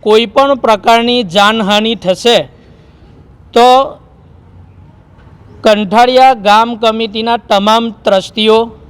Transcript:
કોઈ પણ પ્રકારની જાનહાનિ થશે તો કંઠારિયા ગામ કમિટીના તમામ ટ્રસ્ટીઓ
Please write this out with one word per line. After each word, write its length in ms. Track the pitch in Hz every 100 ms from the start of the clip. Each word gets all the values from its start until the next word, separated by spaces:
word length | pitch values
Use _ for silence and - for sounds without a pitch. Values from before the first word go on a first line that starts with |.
કોઈ 240 | 214 214 233
પણ 380 | 277 277 269 233
પ્રકારની 540 | 214 240 233 233 247 196
જાનહાનિ 600 | 180 202 226 196 208 220 233
થશે 420 | 180 180 233 220 143 - _ - _ _ - - - _ -
તો 160 | 233 247 254 269 - _ _ - - - - - - - _ _ _ - - - -
કંઠારિયા 760 | 226 208 208 208 247 254 262 247
ગામ 260 | 202 208 233 233
કમિટીના 680 | 226 220 226 220 226 233 -
તમામ 360 | 202 202 226 233
ટ્રસ્ટીઓ 680 | 214 - 196 - - 220 220 226 -